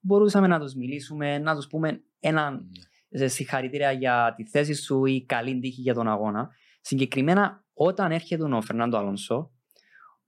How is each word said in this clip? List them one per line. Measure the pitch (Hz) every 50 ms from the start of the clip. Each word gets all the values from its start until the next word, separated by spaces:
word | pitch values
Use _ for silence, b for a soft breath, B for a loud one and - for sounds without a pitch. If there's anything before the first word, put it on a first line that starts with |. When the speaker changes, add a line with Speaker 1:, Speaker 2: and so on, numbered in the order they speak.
Speaker 1:
μπορούσαμε | - 185 202 202 214 208 202 202 196
να | 185 175 160
τους | 147 139 131
μιλήσουμε, | 131 123 127 143 147 - - 156 147 147 143 143 147
να | 151 156 160
τους | 143 139
πούμε | - - 160 160 156 - - _ _ _ _
έναν, | - 156 160 156 151 143 135 110 92 92 90 - b b b b b b
Speaker 2:
Ναι. | - 131 135
Speaker 1:
ε, |
«Συγχαρητήρια | 127 - - 135 - - 135 127 127 135 147 143 139
για | 131 127 131 127 123 120 117 117 113
τη | - 110
θέση | - - 143 147 151 147
σου» | 143 - - 139 131 135
ή | 135 135 131 127
«Καλή | - 135 117 117 131 131 127
τύχη | 123 131 127 127
για | 123 131 117
τον | 117 113
αγώνα». | 110 107 101 107 107 104 107 113 - b b b b b b
Συγκεκριμένα, | b - 143 131 135 127 - 135 147 156 180 202 208 180 - - _ _ _
όταν | - 151 180 185 208 196 165
έρχεται | 160 165 - - 180 160 160
ο | 147 127 113
Φερνάντο | 107 - 113 113 117 120 117
Αλόνσο, | 107 101 98 98 98 - - 117 131 165 - _ _ _ _ b b b b b b b b b b b